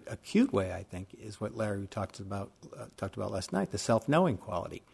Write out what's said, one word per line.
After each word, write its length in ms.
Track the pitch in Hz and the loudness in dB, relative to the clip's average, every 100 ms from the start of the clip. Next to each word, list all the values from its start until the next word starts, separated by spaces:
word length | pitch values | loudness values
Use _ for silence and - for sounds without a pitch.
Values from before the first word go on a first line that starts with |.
| - | -8
acute 460 | - - 208 277 | -12 2 4 6
way, 200 | 110 92 | 4 0
I 100 | 90 | -4
think, 300 | 92 90 95 - | -8 -10 -10 -12
is 180 | 107 101 | -14 -6
what 140 | 107 | -6
Larry 320 | 113 107 98 98 | -2 -2 -2 -4
talked 340 | 107 95 - | -4 -6 -6
about, 300 | 98 101 98 _ - - | -6 -6 -6 _ -16 -14
uh, 100 | - - | -12 -6
talked 220 | 98 101 | -6 -4
about 120 | 101 | -4
last 220 | 98 - | -2 -2
night, 200 | 95 98 | 0 0
the 60 | 104 | 0
self-knowing 600 | - 113 - 156 185 95 | 4 4 6 6 6 2
quality. 460 | - 87 - 82 _ | -2 -4 -4 -8 _